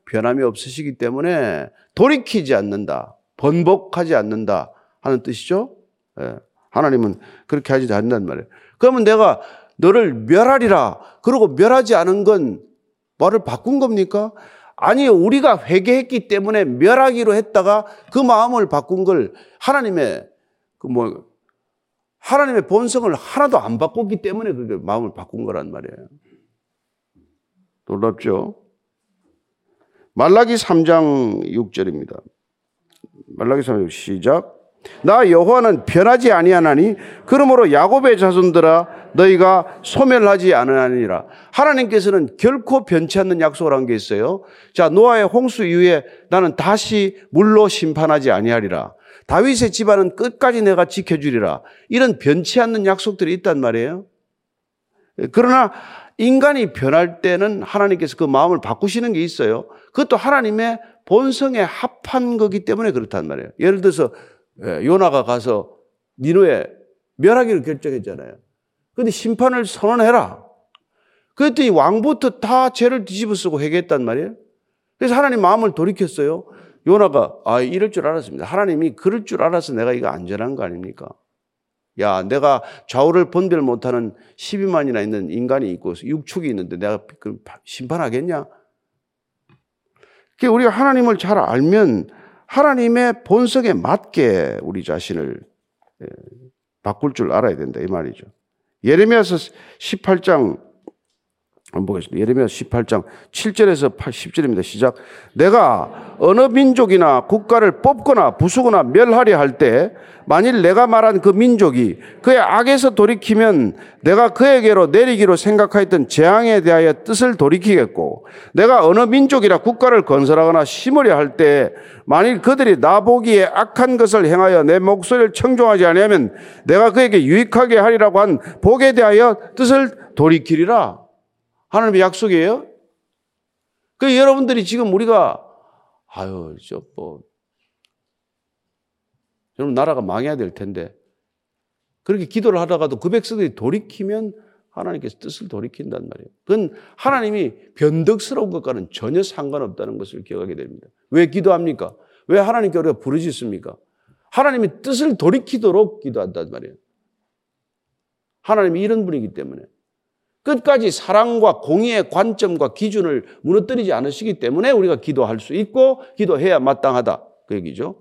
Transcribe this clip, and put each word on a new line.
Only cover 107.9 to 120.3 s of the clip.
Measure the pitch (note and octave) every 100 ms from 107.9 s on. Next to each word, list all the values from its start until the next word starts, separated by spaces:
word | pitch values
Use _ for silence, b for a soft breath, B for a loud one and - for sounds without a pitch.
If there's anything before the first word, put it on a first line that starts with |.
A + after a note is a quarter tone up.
| B3+ C#4+ A#3+ C#3 -
부수거나 | F3 B3+ B3 G3
멸하려 | B2 E3+ A#3+ A3+ A3 E3+
할 | C#3 B2
때 | C3+ A#2+ G3 B B B -
만일 | D#3 A#3 A#3+
내가 | F3 G3 A#3+
말한 | A3+ A3 G3
그 | G3
민족이 | F#3+ B3 A3+ F3 B2+ A2 - B B
그의 | - B3+
악에서 | F#3+ G3+ A#3+ C#4 C4 G#3
돌이키면 | G#3 A3 - G#3+ A3 E3 G#2+ B B B
내가 | D#3 G3 A#3+
그에게로 | - C4+ C4 A3 G3+ D#3+
내리기로 | F#3+ B3+ A3 G3 E3+
생각하였던 | G3+ G#3+ G3+ G3+ G3 F3+ B2+
재앙에 | - E3 G#3+ A#3 G#3
대하여 | E3 E3 E3 D3
뜻을 | - G#3+ B3 G#3+
돌이키겠고 | C#3+ F3 G3+ F3+ G#2+ - D2+ - B B B
내가 | - A3+ B3 D#3+
어느 | G#3
민족이나 | A#3+ C4+ C4+ C4+ G3+ A#3
국가를 | A3+ A3+ B3+ A#3
건설하거나 | - C#3 C#3